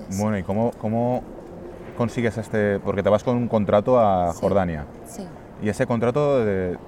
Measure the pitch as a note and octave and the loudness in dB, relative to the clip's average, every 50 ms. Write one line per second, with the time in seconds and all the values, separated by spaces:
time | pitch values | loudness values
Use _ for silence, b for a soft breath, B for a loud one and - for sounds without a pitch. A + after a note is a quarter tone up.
0 | G#3+ - - - G#2 G#2+ - G2 F2 F#2+ G2 G#2+ A#2 A#2+ - - - G#2+ A2 A#2 | -10 -8 -4 -2 -2 0 -2 -2 -2 -2 -2 0 0 -2 -2 -4 -4 -2 -2 0
1 | A#2+ B2 B2 A#2+ - - - - - - - - - - - - - - - - | 0 0 -2 -2 -4 -10 -16 -16 -16 -16 -16 -16 -14 -16 -16 -16 -16 -14 -4 -2
2 | A#2+ A2+ - B2+ A#2 A2+ G#2 A#2 G#2 - - G#2+ G#2 G#2 G2+ G2 - G2+ F#2+ G2 | -2 -2 0 0 0 0 -2 -2 -6 -2 0 0 2 2 2 0 0 -2 -2 2
3 | F#2 G2 G2+ G#2 - C3 B2 B2 A#2+ A2 A#2+ A2 G2+ F2+ G2+ G#2 G2+ C3 B2+ B2 | 4 4 4 4 4 2 0 0 0 2 0 0 2 4 2 2 4 4 4 6
4 | A2+ G2+ F#2+ F2+ F2 E2+ E2 - - F#2+ F#2 G2 F#2 F2 E2 D2+ C#2+ - - - | 6 6 4 4 2 0 -2 0 0 2 2 2 2 0 -2 -6 -8 -10 -14 -18
5 | - - - - G3 E3+ D#3 - - - - - - G#3+ G3+ - C3+ - - A#2 | -18 -16 -14 -14 -14 -14 -14 -18 -18 -18 -14 -4 -4 -4 0 0 0 0 0 0
6 | A#2 A#2 A#2+ D3 D3 C#3+ C#3+ C3 A2+ G#2 G2 F#2+ F#2 F2+ F2 - - | 2 0 2 2 2 4 4 2 2 2 0 0 0 -2 -4 -6 -10